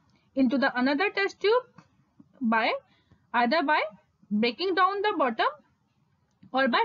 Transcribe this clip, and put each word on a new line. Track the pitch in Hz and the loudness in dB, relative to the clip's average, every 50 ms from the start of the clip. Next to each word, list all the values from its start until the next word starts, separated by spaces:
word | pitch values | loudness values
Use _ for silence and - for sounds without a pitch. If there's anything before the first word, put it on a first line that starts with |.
| _ _ _ _ _ _ - | _ _ _ _ _ _ -2
into | 269 269 233 - 254 | 0 0 2 2 0
the | 262 254 - 247 | 0 -2 -2 0
another | 247 277 294 277 381 415 | 0 0 0 0 -2 -2
test | 415 403 392 370 - - | -2 -2 -4 -4 -4 -2
tube | - 392 453 508 508 - _ - - _ _ _ _ _ _ _ - _ _ - | 0 2 2 2 0 -4 _ -20 -20 _ _ _ _ _ _ _ -20 _ _ -6
by | 262 220 226 220 226 294 494 554 - _ _ _ _ _ _ _ _ _ | -2 0 0 0 0 0 -2 -4 -8 _ _ _ _ _ _ _ _ _
either | - 233 240 240 294 330 | -2 0 0 2 2 0
by | 302 294 302 349 587 640 196 - _ _ _ _ _ - | 2 2 0 0 -2 -4 -10 -16 _ _ _ _ _ -4
breaking | 208 208 226 240 247 - 339 392 349 | -2 0 0 -2 -2 -2 -2 -2 2
down | 381 381 370 392 403 | 2 2 2 0 0
the | 392 427 427 | -2 -2 0
bottom | 311 285 247 226 233 370 508 605 605 _ _ _ _ _ _ _ _ _ _ _ _ _ _ _ _ - - | 0 -2 -2 0 0 -2 -2 -2 -6 _ _ _ _ _ _ _ _ _ _ _ _ _ _ _ _ -12 -6
or | - 262 269 254 | -2 -2 0 0
by | 247 381 | 0 0